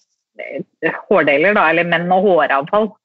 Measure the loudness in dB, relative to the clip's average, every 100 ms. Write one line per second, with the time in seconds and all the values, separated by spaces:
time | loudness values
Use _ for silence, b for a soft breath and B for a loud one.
0 | _ _ _ -18 -14 -14 -14 _ -6 -6
1 | 0 2 2 2 2 2 2 0 0 -2
2 | 0 0 2 2 2 -2 -2 -2 -2 -4